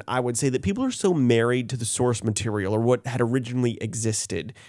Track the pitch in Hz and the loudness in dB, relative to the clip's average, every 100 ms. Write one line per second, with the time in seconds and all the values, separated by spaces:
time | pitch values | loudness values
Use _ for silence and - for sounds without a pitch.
0 | - 123 123 117 143 131 190 202 262 - | -2 -2 -2 0 0 0 0 0 -2 0
1 | 196 170 123 117 117 123 120 131 113 - | 0 4 4 4 4 2 -2 -4 -4 0
2 | 123 113 113 104 110 104 95 107 117 127 | 0 0 -2 -2 -2 -2 0 2 2 2
3 | 127 123 117 131 117 123 123 113 113 120 | 0 0 0 0 -2 0 0 0 -6 -2
4 | 110 107 - 90 73 - | -2 -2 -4 -6 -6 -12